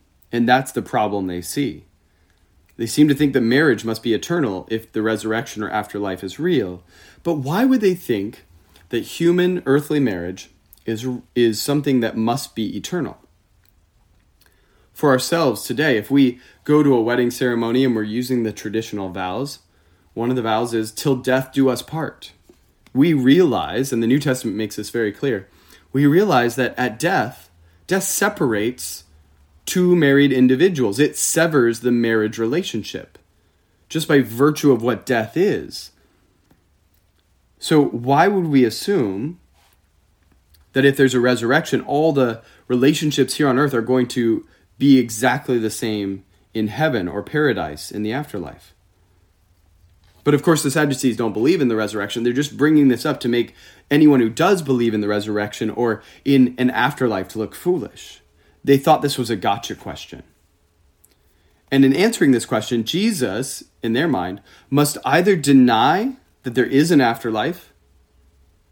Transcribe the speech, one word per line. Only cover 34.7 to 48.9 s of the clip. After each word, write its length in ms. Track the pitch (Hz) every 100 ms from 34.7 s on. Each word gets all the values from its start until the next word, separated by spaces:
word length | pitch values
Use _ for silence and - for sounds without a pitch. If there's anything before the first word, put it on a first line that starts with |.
of 100 | 117
what 240 | 117 101 -
death 320 | 117 110 160
is. 540 | 196 101 65 - - _ _ _ _ _ _ _ _ _ _ _ _ _ _ _ _ _
So 260 | - 156 139
why 420 | 120 123 143 190
would 200 | 196 165
we 180 | 135 117
assume 720 | - - 196 104 95 143 175 _ _ _ _ _ _ _ _ _ _ _ _ _
that 120 | 135 139
if 120 | 139
there's 160 | 131
a 60 | 120
resurrection, 640 | 123 123 117 151 160 127
all 320 | - 143 160
the 280 | 139 120 113 - _ -
relationships 680 | 123 135 156 151 143 127 -
here 120 | 143
on 120 | 127
earth 160 | 147 123
are 60 |
going 240 | 113 127 123
to 400 | 127 117 104 - _ _ -
be 200 | 143 131
exactly 580 | 117 107 123 131 - 123
the 140 | 110
same 520 | - 117 107 98 95 _ _ _
in 140 | 113 107
heaven 400 | 104 156 120 87
or 160 | 98
paradise 680 | - 156 147 98 76 73 -
in 120 | 104
the 100 | 107
afterlife? 640 | 131 143 101 78 - _ _ _